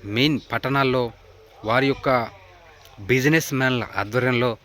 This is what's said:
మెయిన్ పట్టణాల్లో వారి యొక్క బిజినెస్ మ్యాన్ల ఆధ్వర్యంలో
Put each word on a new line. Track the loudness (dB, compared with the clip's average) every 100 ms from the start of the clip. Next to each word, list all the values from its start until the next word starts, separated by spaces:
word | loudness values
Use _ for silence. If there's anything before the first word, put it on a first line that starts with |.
| -4 0
మెయిన్ | 2 0 -4
పట్టణాల్లో | -6 -2 0 0 0 -2 -8 -20 -20 -20 -10 0
వారి | 2 2
యొక్క | 0 0 0 -2 -10 -20 -20 -20 -20 -20 -16 -2
బిజినెస్ | 2 4 2 0 -2
మ్యాన్ల | 0 0 -4 -6
ఆధ్వర్యంలో | -2 0 0 0 0 -4